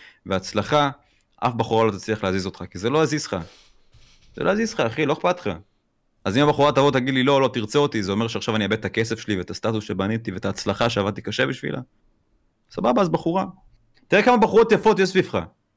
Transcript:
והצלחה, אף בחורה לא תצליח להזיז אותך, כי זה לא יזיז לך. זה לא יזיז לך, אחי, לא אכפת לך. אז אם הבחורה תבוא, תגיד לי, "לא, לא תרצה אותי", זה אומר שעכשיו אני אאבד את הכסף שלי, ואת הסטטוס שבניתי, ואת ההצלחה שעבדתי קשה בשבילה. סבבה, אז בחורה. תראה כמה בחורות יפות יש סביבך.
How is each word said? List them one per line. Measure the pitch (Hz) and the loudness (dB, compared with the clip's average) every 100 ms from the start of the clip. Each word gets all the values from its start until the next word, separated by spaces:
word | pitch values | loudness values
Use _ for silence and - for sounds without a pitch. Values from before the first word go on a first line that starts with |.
| - _ - | -20 _ -4
והצלחה, | 95 - 104 101 151 143 - _ _ _ - | -4 -2 -4 0 2 0 -4 _ _ _ -4
אף | 123 | -2
בחורה | 117 113 113 113 | -2 0 2 2
לא | |
תצליח | 98 - 107 | 0 -6 -4
להזיז | 95 95 92 | -2 -2 -4
אותך, | - 92 | -10 -14
כי | 87 | -6
זה | 110 | -2
לא | 151 | 0
יזיז | 151 151 - | 0 -2 -6
לך. | 90 82 - _ _ _ _ _ _ _ - | -8 -10 -20 _ _ _ _ _ _ _ -4
זה | |
לא | 170 | -2
יזיז | 208 226 | 0 -2
לך, | - | -2
אחי, | 117 120 139 | -2 -2 -2
לא | |
אכפת | 156 175 180 | 0 -2 -2
לך. | 104 85 - _ _ _ _ _ 101 | -6 -8 -12 _ _ _ _ _ -2
אז | 113 | 2
אם | |
הבחורה | 147 139 147 | 2 4 4
תבוא, | 139 143 | 4 4
תגיד | 135 127 | 2 0
לי, | 135 | 0
"לא, | 131 139 | 2 4
לא | 131 | 2
תרצה | 120 107 147 | 0 -2 0
אותי", | 143 113 | 0 0
זה | 95 | -2
אומר | 101 117 | -2 -2
שעכשיו | 110 - 110 | -4 -2 -2
אני | |
אאבד | 98 110 | 0 -2
את | 95 | -2
הכסף | - 113 110 | -4 -4 -4
שלי, | - 95 | -4 -6
ואת | 90 | -6
הסטטוס | 90 110 110 | -6 -4 -4
שבניתי, | 107 95 98 110 113 | -4 -4 -4 -4 -6
ואת | 92 98 | -6 -6
ההצלחה | - 101 98 120 | -4 -4 0 0
שעבדתי | 104 98 107 | 0 -2 -4
קשה | - 113 135 | -6 -4 -4
בשבילה. | 131 - 131 127 _ _ _ _ _ _ _ _ | -4 -8 -10 -12 _ _ _ _ _ _ _ _
סבבה, | - 214 233 | -4 0 2
אז | 180 | 2
בחורה. | 160 165 185 185 - _ _ _ _ - | 0 -2 -2 -4 -10 _ _ _ _ 0
תראה | 190 | 4
כמה | 226 247 | 6 6
בחורות | 214 202 226 | 6 6 6
יפות | 208 214 185 | 4 4 4
יש | 185 | 2
סביבך. | 185 - 98 82 _ _ | 2 0 -2 -6 _ _